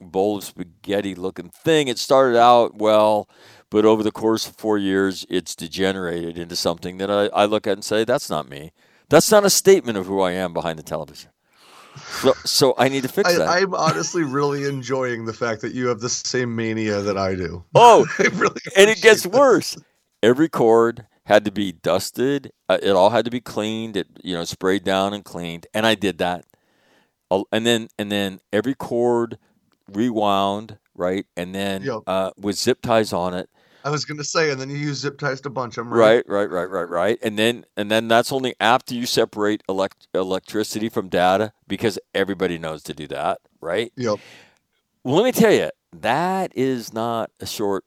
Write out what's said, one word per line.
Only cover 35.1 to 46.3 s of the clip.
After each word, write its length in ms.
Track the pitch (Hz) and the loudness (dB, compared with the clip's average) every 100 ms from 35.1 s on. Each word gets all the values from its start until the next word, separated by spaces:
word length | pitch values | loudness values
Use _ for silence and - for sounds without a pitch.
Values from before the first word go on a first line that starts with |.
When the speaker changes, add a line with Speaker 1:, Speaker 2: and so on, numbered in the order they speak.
| 139 | -6
Speaker 2:
ties 220 | 143 135 | -6 -6
to 80 | 117 | -8
bunch 280 | 113 120 113 | -8 -8 -8
'em, 120 | 117 | -2
right? 340 | 113 110 120 - | 4 6 6 2
Speaker 1:
Right, 240 | 101 104 | -2 -2
right, 0 | |
right, 200 | 87 92 | -4 -4
right, 200 | 92 85 | -6 -4
right. 300 | 87 98 - | -2 0 -2
And 160 | 110 104 | -4 0
then, 280 | 113 120 - - | 0 0 -8 -8
and 160 | 104 | -2
then 160 | 110 113 | 0 4
that's 240 | 113 120 | 2 2
only 240 | 135 127 - | -2 -4 0
after 340 | 104 127 - 123 | 2 2 0 -6
you 100 | 123 | -2
separate 560 | - 110 110 104 107 - | 0 0 0 -2 -2 -4
elect-, 400 | 95 95 _ _ | -4 -4 _ _
electricity 760 | 90 92 95 - 107 107 110 113 | -4 -2 -4 -4 -6 -4 -6 -6
from 220 | - 92 | -6 -2
data, 420 | 92 90 98 107 - - | 2 4 2 0 -8 -12
because 320 | 101 113 92 - 92 | -4 -4 -4 -4 -2
everybody 420 | 95 92 92 85 | -2 -2 -4 -4
knows 240 | 80 78 | -8 -10
to 100 | - | -12
do 140 | 90 73 | -12 -10
that, 320 | 69 80 - _ _ | -6 -4 -6 _ _
right? 320 | 80 95 117 - | -6 -4 -4 -6
Speaker 2:
Yep. 220 | 117 104 - - _ _ _ _ _ _ | -6 -6 -8 -20 _ _ _ _ _ _
Speaker 1:
Well, 120 | 123 156 | -2 0
let 100 | 254 | 2
me 80 | |
tell 180 | 240 220 | 4 4
you, 180 | 135 78 - _ | 4 0 -8 _
that 640 | - 107 135 180 | -6 -2 -2 -2